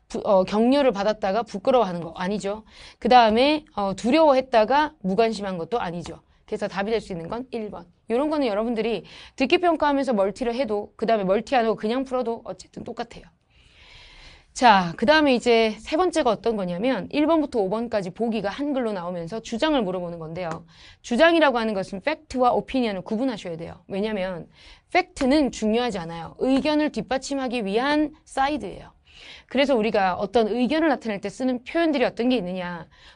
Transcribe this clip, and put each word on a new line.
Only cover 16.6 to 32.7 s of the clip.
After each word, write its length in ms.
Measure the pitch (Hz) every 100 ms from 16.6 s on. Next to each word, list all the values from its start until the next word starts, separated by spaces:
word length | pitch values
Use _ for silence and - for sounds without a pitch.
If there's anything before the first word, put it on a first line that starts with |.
| 180 175 247 226 175
일 160 | 294 302
번부터 320 | 330 254 240
오 100 | 190
번까지 420 | 214 240 220 185
보기가 400 | 175 233 220 196
한글로 420 | 196 285 262 226
나오면서 480 | 196 175 180 165 226
주장을 400 | - 226 311 285
물어보는 380 | 185 180 175 170
건데요. 440 | 156 170 170 165 - - - -
주장이라고 560 | - 240 330 339 294 240
하는 160 | 220
것은 280 | 196 - 196
팩트와 500 | - 311 - 254 247
오피니언을 480 | 208 - 269 233 190
구분하셔야 560 | 180 220 269 208 180 165
돼요. 240 | 165 - -
왜냐면 600 | - 214 208 185 175 - _ - - _
팩트는 580 | 349 370 - 262 302 262
중요하지 480 | - 214 220 247 190
않아요. 380 | 165 170 165 -
의견을 540 | 254 269 294 302 302
뒷받침하기 720 | 220 - 262 262 277 254 233
위한 500 | 196 214 277 302 302 -
사이드예요. 680 | _ - 269 302 202 - 165 _ _ - - - -
그래서 260 | 247 277
우리가 400 | 254 214 208 190
어떤 320 | 175 202 240 220
의견을 420 | 233 247 311 320
나타낼 320 | 247 226 202
때 80 | 202
쓰는 360 | - 254 247
표현들이 400 | - 330 330 285
어떤 240 | 220 - 240
게 80 | 254
있느냐. 500 | 175 185 175